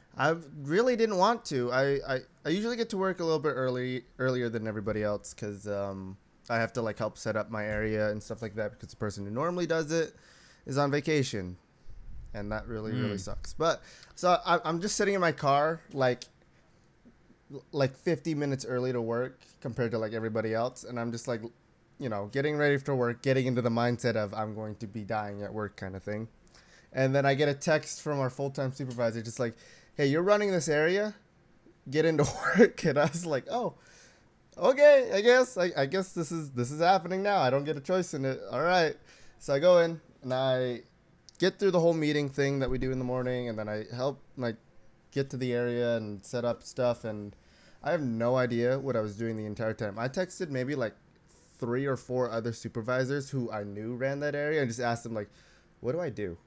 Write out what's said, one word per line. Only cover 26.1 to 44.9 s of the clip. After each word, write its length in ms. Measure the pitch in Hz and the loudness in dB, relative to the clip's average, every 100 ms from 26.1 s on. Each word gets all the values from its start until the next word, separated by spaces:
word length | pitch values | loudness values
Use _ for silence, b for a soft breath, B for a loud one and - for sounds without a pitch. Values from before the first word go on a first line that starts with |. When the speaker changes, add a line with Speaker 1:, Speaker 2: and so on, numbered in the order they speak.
| 104 110 _ _ B B B B | -6 -8 _ _ B B B B
Speaker 1:
And 220 | - 135 139 | 0 2 4
then 100 | 139 | 4
I 80 | 139 | 4
get 120 | 147 | 2
a 60 | |
text 480 | 139 - 156 - - | 0 2 2 0 -8
from 180 | 156 143 | -4 -2
our 100 | 131 | -2
full-time 440 | 131 139 139 135 | -2 -6 -4 -4
supervisor, 480 | 131 131 120 117 113 | -4 -8 -2 -2 -2
just 180 | 113 113 | -6 -4
like, 160 | 120 - B B B - | -4 -6 B B B -2
"Hey, 120 | 139 | 0
you're 160 | 147 | 2
running 280 | 180 208 208 | 4 4 4
this 160 | 185 143 | 0 2
area. 480 | 151 160 190 214 - _ _ _ _ - _ - | 2 4 2 -2 -6 _ _ _ _ -20 _ -4
Get 140 | 139 160 | 2 4
into 180 | 156 139 - | 4 2 0
<laughs> 140 | - 190 | 2 6
work." 260 | 226 - | 6 6
And 140 | 170 147 | 0 2
I 80 | 151 | 2
was 200 | 170 175 | 0 -4
like, 200 | 139 127 | -4 -2
"Oh, 260 | 226 208 - B B B B B _ _ - | -4 -4 -8 B B B B B _ _ 0
okay, 540 | 208 269 294 285 247 | 2 8 10 10 8
I 80 | 196 | 4
guess. 360 | 226 254 254 - | 6 6 6 2
I, 140 | 175 - | 0 2
I 80 | 139 | 0
guess 260 | 190 - | 0 -2
this 180 | - 160 | -2 -4
is, 200 | 170 147 | -4 -4
this 200 | 127 120 | -2 -2
is 100 | 151 | 2
happening 400 | 170 190 175 190 | 6 4 4 -2
now. 160 | 202 196 | 2 4
I 80 | 131 | 4
don't 140 | 135 143 | 2 0
get 120 | 147 | -4
a 40 | |
choice 320 | 139 185 170 | 0 0 0
in 120 | 139 135 | -2 -2
it. 140 | 131 98 | -4 -4
All 100 | 120 | -2
right." 340 | 165 180 160 - - B B B | 2 4 4 0 -12 B B B
So 140 | - | -2
I 60 | 139 | 4
go 200 | 180 175 | 8 8
in 200 | 165 160 - - | 6 0 -12 -12
and 100 | 127 | -4
I 480 | 127 135 127 127 117 - _ _ _ - - | 0 2 2 0 -4 -10 _ _ _ -20 -2
get 220 | 180 - | -2 2
through 120 | 202 | 2
the 80 | 175 | 4
whole 120 | 165 | 4
meeting 360 | 165 151 147 143 | 4 2 2 0
thing 300 | 139 139 139 | 0 0 2
that 100 | 127 | 0
we 80 | 127 | 0
do 140 | 131 | -2
in 60 | 131 | -2
the 60 | 127 | -2
morning, 440 | 127 127 123 123 | -2 -2 -2 -4
and 100 | 107 | -6
then 80 | 107 | -4
I 160 | 107 107 | -6 -6
help, 280 | 120 135 135 - - | -4 -4 -4 -10 -6
like, 180 | 120 110 _ - - | -6 -6 _ -20 -20